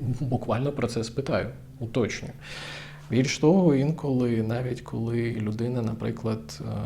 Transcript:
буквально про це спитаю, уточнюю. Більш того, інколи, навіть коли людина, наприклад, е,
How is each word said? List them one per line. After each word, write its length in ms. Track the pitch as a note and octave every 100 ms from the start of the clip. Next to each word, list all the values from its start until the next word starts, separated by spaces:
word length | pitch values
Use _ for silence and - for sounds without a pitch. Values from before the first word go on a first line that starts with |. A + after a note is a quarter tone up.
| B2 -
буквально 520 | C3+ B2 - A2+ C#3+
про 160 | C#3+ A#2
це 160 | A#2
спитаю, 460 | A2 - C3+ G#2+ F#2+ - - -
уточнюю. 540 | A2+ C3 G#2 - - - - - - - - - -
Більш 280 | A#2 C3+ -
того, 380 | D#3 F#3+ F3 C3+
інколи, 680 | C#3+ D#3+ D3 B2+ A#2+ A2+
навіть 380 | A2 A#2+ B2+ B2+
коли 500 | - A#2 A2+ A#2 A#2
людина, 500 | A2+ G#2+ G#2+ A#2+ B2
наприклад, 800 | A2+ A2 A2+ A2+ A2+ A2 - -
е, 40 | A2+ G#2+